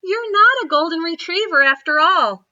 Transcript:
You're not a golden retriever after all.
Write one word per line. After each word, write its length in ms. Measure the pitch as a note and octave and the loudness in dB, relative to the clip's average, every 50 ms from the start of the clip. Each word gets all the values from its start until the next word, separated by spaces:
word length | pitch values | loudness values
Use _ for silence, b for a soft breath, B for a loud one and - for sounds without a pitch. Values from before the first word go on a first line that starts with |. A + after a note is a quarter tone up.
You're 300 | - F#4 G4 A4+ A#4 A4 | -4 -4 -6 -6 -4 -2
not 320 | G4 G4+ G#4+ A#4+ C5+ C5 F#4 | 2 4 4 4 4 2 -4
a 40 | D4 | -2
golden 320 | D4+ D4 D#4+ E4 E4 E4 | 0 0 0 0 -4 -4
retriever 640 | E4 E4+ E4 D#4+ - - F4 G4 A4 G4+ E4 C#4+ | -6 -6 -8 -8 -8 -6 -4 -4 -4 0 2 2
after 360 | C#4 C4+ C#4 C4+ _ D#4 D4+ D4+ | 2 2 0 -2 _ -2 0 2
all. 460 | D#4 E4+ F#4+ F4 C4+ G#3+ G3 F#3 _ _ | 2 2 2 2 0 -2 -4 -8 _ _